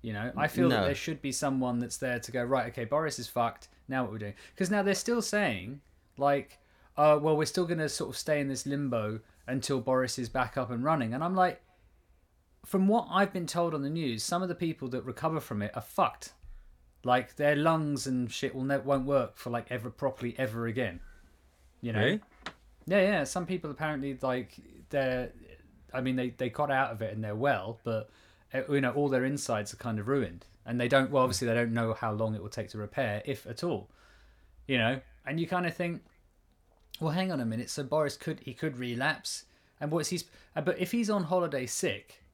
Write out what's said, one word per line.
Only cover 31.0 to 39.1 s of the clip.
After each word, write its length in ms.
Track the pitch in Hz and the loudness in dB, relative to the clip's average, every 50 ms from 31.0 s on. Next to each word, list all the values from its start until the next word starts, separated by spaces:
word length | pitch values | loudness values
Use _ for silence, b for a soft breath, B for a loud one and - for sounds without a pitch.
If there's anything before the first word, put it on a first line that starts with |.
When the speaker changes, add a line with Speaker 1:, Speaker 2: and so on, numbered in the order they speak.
| 135 127 | 4 6
Speaker 1:
well, 120 | 143 135 127 | 4 4 4
obviously 240 | 127 127 - 127 | 4 2 0 0
they 60 | 117 113 | 2 2
don't 180 | 120 120 117 | 2 2 2
know 220 | 113 117 117 113 110 | 2 0 0 0 -2
how 180 | - - 113 | -2 -2 -2
long 240 | 107 104 113 110 110 | 0 0 0 -2 -2
it 60 | 104 | -4
will 80 | 104 101 | -6 -8
take 180 | - - 107 - | -8 -8 -8 -6
to 80 | - | -6
repair, 440 | 107 104 101 - - 135 110 104 104 - | -8 -8 -6 -2 -2 0 0 -2 -4 -4
if 220 | 147 135 - - | -6 -6 -6 -8
at 180 | - 117 - - | -12 -10 -6 -2
all. 260 | 175 147 95 95 b b b b b b b b b b b b b b b - | -2 -2 -4 -4 b b b b b b b b b b b b b b b -4
You 100 | - 135 123 | 0 2 4
know? 200 | 113 113 131 139 - - - - _ | 4 2 2 0 -6 -14 -20 -14 _
And 140 | 135 143 165 | -6 -4 -4
you 80 | 170 | -2
kind 180 | 165 185 180 180 | 0 0 0 0
of 80 | 170 165 | -2 -2
think, 280 | - 175 175 170 - - - _ _ _ _ _ _ _ _ _ _ _ _ _ _ _ _ - - | -2 -4 -4 -4 -8 -12 -18 _ _ _ _ _ _ _ _ _ _ _ _ _ _ _ _ -10 -4
"Well, 120 | 160 160 | -2 -2
hang 200 | 147 180 190 185 | 0 0 0 0
on 80 | 175 135 | 0 -2
a 60 | 123 | -2
minute. 240 | 113 110 110 120 - | -2 -2 -4 -6 -6
So 140 | - - 139 | -6 -6 -4
Boris 340 | 127 147 156 156 143 - | 0 2 2 2 2 0
could, 240 | - - 165 160 - | -4 -6 -8 -8 -6
he 120 | - - 120 | -8 -12 -8
could 220 | - - 160 135 | -4 -4 -4 -4
relapse. 680 | 123 123 123 120 117 131 151 | -4 -6 -4 -4 0 0 0